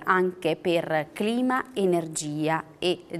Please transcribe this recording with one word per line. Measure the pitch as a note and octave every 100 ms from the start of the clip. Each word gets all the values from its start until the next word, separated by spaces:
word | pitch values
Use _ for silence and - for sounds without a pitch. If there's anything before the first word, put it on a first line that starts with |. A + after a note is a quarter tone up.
anche | - F#3 F#3 F3+ E3 D#3
per | F#3 E3+ D#3+ D#3+ D3+
clima, | - G#3 A#3+ B3+ B3+ - -
energia | G3 E3+ D#3+ D#3 D3+ D3 D3+ D#3+ - -
e | F3+ E3+ - F3